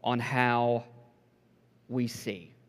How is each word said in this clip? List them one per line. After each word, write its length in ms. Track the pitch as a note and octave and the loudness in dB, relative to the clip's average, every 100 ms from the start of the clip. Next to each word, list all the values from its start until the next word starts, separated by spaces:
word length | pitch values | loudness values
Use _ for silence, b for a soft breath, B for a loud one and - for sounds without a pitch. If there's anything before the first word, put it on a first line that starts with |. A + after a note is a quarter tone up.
on 180 | - A#2+ | 0 0
how 640 | A#2+ B2+ B2 A#2+ A#2+ A#2+ - - - _ _ _ _ _ _ _ _ | 0 2 4 4 2 0 -2 -20 -20 _ _ _ _ _ _ _ _
we 160 | B2+ A#2+ | -4 -4
see. 440 | - - G2+ E2 - | -6 -10 -10 -12 -20